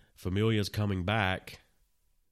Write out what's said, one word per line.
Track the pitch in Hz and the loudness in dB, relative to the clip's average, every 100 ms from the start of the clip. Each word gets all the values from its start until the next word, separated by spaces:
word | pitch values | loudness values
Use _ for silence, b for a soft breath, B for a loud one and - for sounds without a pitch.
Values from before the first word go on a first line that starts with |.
| B | B
Familia's | - 92 95 110 110 98 | -10 -2 2 2 2 0
coming | 107 104 95 | -2 0 0
back, | 87 110 95 92 - - _ _ _ _ _ _ _ | 0 0 0 -2 -8 -20 _ _ _ _ _ _ _